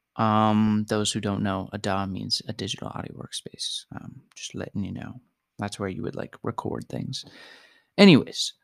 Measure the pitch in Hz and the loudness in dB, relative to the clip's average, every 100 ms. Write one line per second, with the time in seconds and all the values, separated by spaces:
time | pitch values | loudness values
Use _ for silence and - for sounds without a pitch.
0 | _ - 110 107 107 107 107 107 107 107 | _ 0 2 4 6 6 4 2 0 0
1 | 104 110 104 101 104 95 95 104 104 98 | 0 -2 -2 -2 -2 -4 -6 -6 -2 -2
2 | 98 95 104 - - 110 - - - - | -4 -6 -4 -4 -6 -8 -8 -8 -10 -10
3 | - - - - - - - - - - | -10 -12 -12 -12 -12 -10 -10 -10 -12 -16
4 | - - - - - - - - 92 95 | -16 -18 -20 -16 -12 -10 -8 -6 -6 -8
5 | 107 123 - _ _ - 101 - 98 92 | -12 -14 -20 _ _ -10 -10 -6 -6 -6
6 | - - - - - - - 58 - - | -8 -8 -10 -8 -8 -6 -6 -6 -8 -8
7 | - 135 - - - - - _ _ - | -6 -8 -12 -20 -20 -20 -20 _ _ 8
8 | 196 135 - - - - | 10 10 6 -4 -8 -8